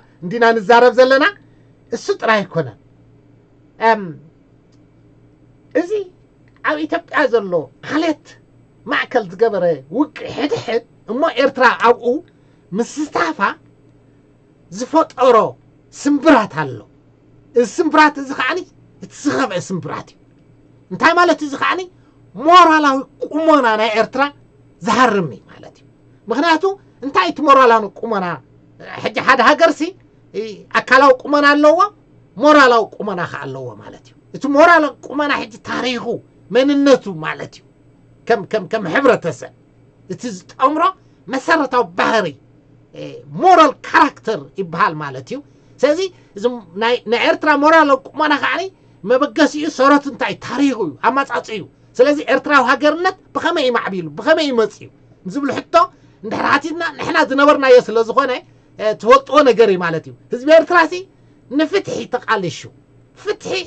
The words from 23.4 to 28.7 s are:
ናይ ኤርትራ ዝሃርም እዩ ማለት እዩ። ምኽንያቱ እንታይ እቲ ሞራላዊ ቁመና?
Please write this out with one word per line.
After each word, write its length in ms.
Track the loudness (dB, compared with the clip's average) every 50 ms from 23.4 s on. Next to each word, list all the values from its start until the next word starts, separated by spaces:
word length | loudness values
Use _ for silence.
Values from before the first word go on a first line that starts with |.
| 2 4 4 4 4 2 0
ናይ 140 | 0 -2 -2
ኤርትራ 300 | 0 -2 -2 -2 -2 -4 -4 -4 -4 _ _ _ _ _ _ _ _ -10
ዝሃርም 460 | -4 -2 2 2 2 2 2 0 -4 -4
እዩ 120 | -8 -14 _
ማለት 300 | _ -20 -20 -20 -20 _
እዩ። 120 | _ _ _ _ _ _ _ _ _ -8 -6
ምኽንያቱ 360 | -4 -2 2 0 0 2 0 -4 -4 -4 _ _ _ -12
እንታይ 240 | -12 -4 -2 -2 -2
እቲ 120 | -2 -4 -2
ሞራላዊ 420 | 2 4 6 6 6 6 4 2 0 -4 -10
ቁመና? 320 | -10 -8 -6 -4 -4 -4 -6 -8 -10 -12 _ _ _ _ _